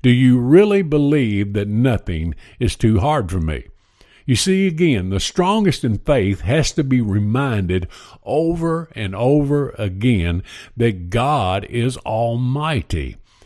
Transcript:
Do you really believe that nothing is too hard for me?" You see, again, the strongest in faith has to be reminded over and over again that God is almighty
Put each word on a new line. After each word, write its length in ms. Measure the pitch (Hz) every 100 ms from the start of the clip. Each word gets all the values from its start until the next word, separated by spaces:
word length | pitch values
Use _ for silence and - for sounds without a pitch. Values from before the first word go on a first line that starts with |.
Do 80 | 127
you 280 | 123 127 123
really 440 | 123 170 208 202
believe 680 | 165 151 143 151 117 101 101
that 160 | 104 101
nothing 680 | 107 131 107 - 82 82 76 - -
is 180 | 123 -
too 220 | 113 110
hard 320 | 139 156 90
for 100 | 90
me?" 260 | 78 69 - - _ _ _ _ -
You 80 |
see, 320 | 120 190 190 196
again, 440 | 156 175 110 92
the 100 | 98
strongest 640 | - - 180 220 196 -
in 140 | 123 101
faith 420 | - 139 98 98
has 300 | 87 156 139
to 120 | -
be 160 | 135 127
reminded 840 | 110 101 104 120 139 107 90 92 87 - - -
over 680 | - 139 165 170 165 165 160
and 200 | - 101
over 560 | 95 123 147 143 147 135 -
again 640 | 104 92 120 110 85 87 - - - -
that 340 | 117 92 90
God 540 | 117 135 147 95 95 -
is 260 | 117 120 127
almighty 1160 | - 110 117 120 127 139 156 139 - 82 64 - - _